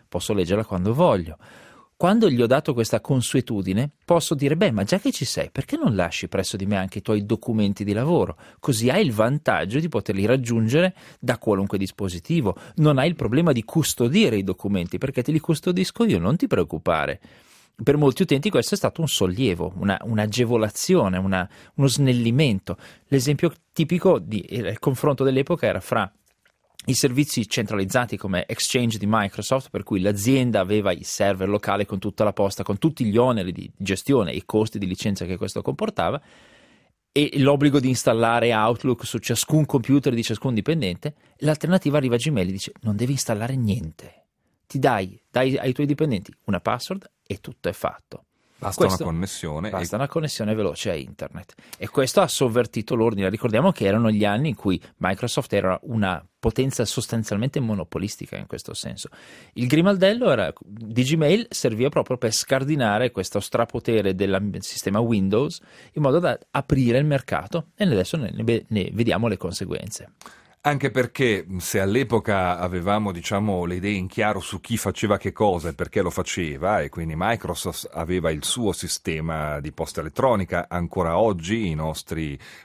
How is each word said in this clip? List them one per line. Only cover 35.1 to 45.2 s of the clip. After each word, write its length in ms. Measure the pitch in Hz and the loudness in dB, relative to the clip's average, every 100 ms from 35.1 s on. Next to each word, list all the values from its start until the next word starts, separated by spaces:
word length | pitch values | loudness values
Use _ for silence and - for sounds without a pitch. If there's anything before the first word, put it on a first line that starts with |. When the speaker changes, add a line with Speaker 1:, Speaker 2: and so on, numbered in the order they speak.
| 98 87 | -4 -4
Speaker 1:
che 120 | 90 | -6
questo 260 | 98 - | -6 -6
comportava, 580 | 92 139 220 - 85 135 - - - _ _ _ _ _ _ | -6 -4 -4 -2 -2 -2 -8 -20 -20 _ _ _ _ _ _
e 200 | 139 147 - | 0 0 2
l'obbligo 420 | 135 143 147 143 | 4 6 4 4
di 100 | 127 | 2
installare 640 | 127 - 117 117 117 117 | 0 2 2 4 4 2
Outlook 500 | 110 110 120 131 120 - | 4 2 0 0 -2 -2
su 120 | 117 | -6
ciascun 480 | - 113 - 151 147 | -4 -2 2 2 4
computer 480 | 139 113 139 135 | 2 4 2 4
di 100 | 117 | 0
ciascun 300 | 113 110 135 | -2 -2 -2
dipendente. 640 | 113 98 165 101 87 - - _ - | -2 0 0 0 -4 -8 -12 _ -4
L'alternativa 600 | 147 151 147 185 143 143 | -2 0 2 2 4 2
arriva 180 | 131 120 | 2 2
a 40 | |
Gmail 300 | 143 135 90 | 2 0 0
e 20 | |
dice: 200 | 95 - - | -4 -8 -8
"Non 140 | 113 104 | -2 0
devi 180 | 123 | 0
installare 420 | 139 - 107 117 131 | -2 -2 -2 -2 0
niente, 680 | 113 98 80 - - _ _ _ _ _ _ | 0 0 -4 -12 -20 _ _ _ _ _ _
ti 100 | 139 | 2
dai, 420 | 135 110 95 98 | 2 2 -2 -8